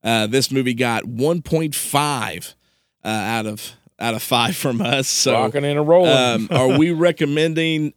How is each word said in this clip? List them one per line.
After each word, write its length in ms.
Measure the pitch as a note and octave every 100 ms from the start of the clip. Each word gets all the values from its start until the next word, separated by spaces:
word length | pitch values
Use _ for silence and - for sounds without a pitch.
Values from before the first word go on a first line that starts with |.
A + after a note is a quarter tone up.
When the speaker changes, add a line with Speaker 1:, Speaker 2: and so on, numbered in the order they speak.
Speaker 1:
uh, 240 | A2 A2+ G#2+
this 240 | B2 A#2
movie 220 | C3+ B2+
got 320 | A#2 B2 A2+ -
one 360 | A2+ C#3+ F3
point 320 | - E3 D#3+
five, 800 | C#3+ - C#3+ D3 C3+ A#2 E2 - - _ _ _ _
uh, 60 | G2+
out 380 | A2 G2+ A2+ G#2+
of, 260 | G#2 - - _ _
out 160 | A2+
of 80 | A2
five 360 | - B2 A#2 -
from 240 | C#3+ A#2
us. 260 | D3+ C3+ C3
So, 240 | - C3+
Speaker 2:
Rocking 320 | A#2+ C3 C#3+
and 160 | C#3+ D3
a 20 |
rolling. 300 | D3+ E3+ F3+
Speaker 1:
um, 360 | C3 B2+ A2+ A2
are 260 | D3+ C3 C#3
we 140 | D#3+
Speaker 2:
<laughs> 160 | E3 F3
Speaker 1:
recommending 840 | D#3+ D3+ D3 E3 D#3 D#3+ D#3+ D3+